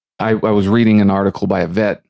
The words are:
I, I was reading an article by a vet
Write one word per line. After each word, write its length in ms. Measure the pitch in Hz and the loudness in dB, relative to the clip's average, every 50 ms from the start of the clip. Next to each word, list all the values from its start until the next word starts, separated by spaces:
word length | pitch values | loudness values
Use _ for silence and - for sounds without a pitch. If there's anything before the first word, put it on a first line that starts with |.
| _ _ _ - | _ _ _ -8
I, 100 | 101 113 | -4 -2
I 200 | 110 107 - 110 | -2 -2 0 0
was 160 | 104 104 95 98 | 0 0 0 2
reading 320 | 110 117 113 110 107 107 | 2 2 2 4 4 4
an 80 | 101 98 | 2 2
article 380 | 98 98 98 98 - - 101 | 0 0 -2 -2 -2 -4 -4
by 120 | 95 98 92 | -2 -2 -2
a 60 | 85 | -2
vet 340 | 82 90 107 107 101 - - _ | -4 -2 -2 -2 -2 -4 -6 _